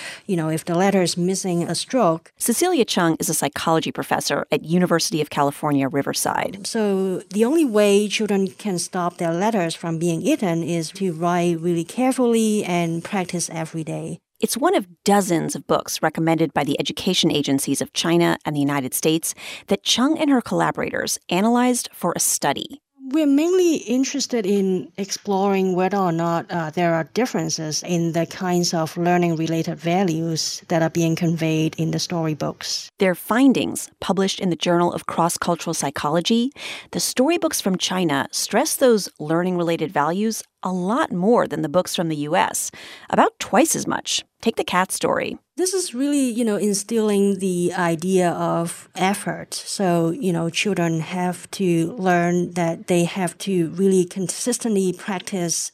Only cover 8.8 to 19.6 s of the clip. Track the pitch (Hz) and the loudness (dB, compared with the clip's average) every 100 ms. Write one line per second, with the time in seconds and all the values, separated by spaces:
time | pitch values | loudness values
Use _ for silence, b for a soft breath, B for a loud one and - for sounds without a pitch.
8.8 | - 185 175 - 170 170 208 220 165 - | -4 -2 -2 -2 -2 0 0 0 0 -2
9.8 | 170 160 170 165 170 311 196 165 165 170 | -6 -2 0 0 0 0 0 0 0 -2
10.8 | 160 - 190 156 170 175 175 170 170 170 | -4 -4 -4 -2 0 2 2 0 0 -2
11.8 | 165 - 262 262 247 226 220 208 180 175 | -2 -2 0 2 2 4 2 2 0 0
12.8 | 170 165 - 208 175 175 - 165 160 165 | 0 -2 -4 -4 -4 -4 -6 -6 -6 -6
13.8 | 156 156 160 165 _ _ - - 311 381 | -6 -8 -8 -12 _ _ -4 0 2 2
14.8 | 180 175 - 202 180 165 151 147 - 160 | 0 -4 2 4 4 2 0 -4 0 0
15.8 | - - 160 - 160 165 165 - 151 139 | 0 -2 -2 0 2 2 2 2 0 0
16.8 | - - - 180 170 151 143 139 - 139 | -2 -4 -2 2 2 2 0 0 0 -2
17.8 | - - 175 170 170 165 - 147 139 143 | -4 -4 2 4 4 2 -2 -2 0 0
18.8 | 127 - 160 160 - B B B | -4 -2 0 0 -2 B B B